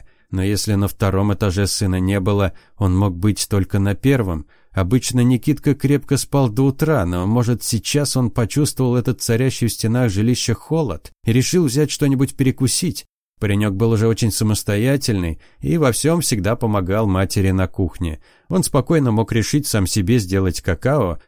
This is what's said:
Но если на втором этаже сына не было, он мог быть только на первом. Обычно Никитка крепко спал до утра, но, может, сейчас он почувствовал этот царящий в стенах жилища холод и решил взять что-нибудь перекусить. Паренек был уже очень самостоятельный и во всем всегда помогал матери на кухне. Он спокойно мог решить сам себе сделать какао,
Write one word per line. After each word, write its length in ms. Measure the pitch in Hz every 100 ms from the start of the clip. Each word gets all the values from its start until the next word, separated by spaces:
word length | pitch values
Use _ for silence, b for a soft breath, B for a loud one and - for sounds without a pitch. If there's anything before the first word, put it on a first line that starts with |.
| - _ _
Но 120 | 95
если 320 | 95 101 - 101
на 120 | 101
втором 460 | - 98 95 104
этаже 320 | 98 107 90 98
сына 340 | - 98 92
не 200 | 92 101
было, 340 | 95 101 95 b b -
он 180 | 98 92
мог 220 | 101 87
быть 300 | 104 98 -
только 300 | 101 92 104
на 160 | 98 98
первом. 500 | 131 139 95 80 - b b
Обычно 500 | - 92 127 - 123
Никитка 520 | 120 123 - 143 151
крепко 440 | 139 143 143 - 135
спал 320 | - 143 127
до 160 | 110 139
утра, 380 | 135 156 147 87
но, 200 | 90 95
может, 380 | 120 117 117
сейчас 520 | - 110 - 147 143 131
он 140 | 120
почувствовал 640 | - 107 147 143 - 127 123
этот 260 | 120 -
царящий 460 | - 117 131 - 117
в 60 |
стенах 380 | - 110 120 123
жилища 420 | 95 117 123 -
холод 580 | 113 - 160 135 80 - -
и 100 | -
решил 320 | 117 127 180 156
взять 240 | 127 151
что-нибудь 460 | - 143 131 135 -
перекусить. 680 | 131 - 131 - 180 - - _ _ _
Паренек 340 | 104 101 107
был 180 | 98 113
уже 160 | 110 113
очень 240 | 110 113
самостоятельный 1080 | - 107 104 - 101 123 143 - 98 85 80 b b
и 160 | 143 165
во 160 | 139
всем 280 | - 147 170
всегда 340 | - 110 92 117
помогал 520 | 113 104 90 104 110
матери 440 | 92 95 - 95
на 160 | 95 92
кухне. 540 | - 90 - 85 76 b b b
Он 140 | 277
спокойно 480 | - 139 123 165 131
мог 200 | 110 110
решить 340 | 113 104 143 143
сам 220 | 110 92
себе 320 | 110 92 123
сделать 420 | 92 98 95 -
какао, 580 | - 87 127 147 95 82